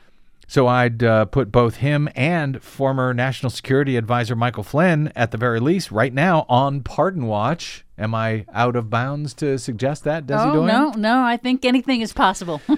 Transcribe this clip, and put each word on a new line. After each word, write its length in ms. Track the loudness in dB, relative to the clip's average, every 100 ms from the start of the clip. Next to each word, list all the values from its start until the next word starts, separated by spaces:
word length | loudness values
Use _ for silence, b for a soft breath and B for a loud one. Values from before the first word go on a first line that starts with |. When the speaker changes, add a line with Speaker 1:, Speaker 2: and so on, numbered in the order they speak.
| b b -20 -20 -2
Speaker 1:
So 180 | 2 4
I'd, 380 | 4 2 2
uh, 220 | 2 2 2
put 260 | 0 0
both 240 | 2 2 0
him 320 | -2 0 -2 -2
and 440 | -2 0 -2 -6
former 540 | -10 -4 -2 0 0
National 360 | 0 -2 -2 -6
Security 460 | -6 0 0 2 0
Advisor 380 | 0 -2 0
Michael 300 | -2 -2 -2
Flynn, 480 | -4 2 2 2 0
at 160 | -2 -2
the 80 | 0
very 220 | 0 2
least, 320 | 2 0 0
right 200 | 0 0
now 320 | 2 2 2 2
on 320 | 2 2 -2
pardon 460 | -6 0 0 0 -2
watch. 580 | -2 -2 -4 -8 -16 -16 -8
Am 140 | -4
I 320 | -2 -2 -2 -4
out 220 | 0 0 0
of 120 | -2
bounds 440 | -2 -2 -4 -8
to 240 | -4 -2 -2
suggest 460 | -4 -4 -2 -2
that, 200 | -4 -4
Desi 260 | -2 0 2
Speaker 2:
Oh, 40 |
Speaker 1:
Doyen? 140 | 2 4
Speaker 2:
no, 220 | 2 2
no. 340 | 0 0 2
I 120 | 2 0
think 280 | -2 0
anything 360 | 2 0 0 -2
is 120 | -2
possible 500 | 0 0 0 -6 -6 -2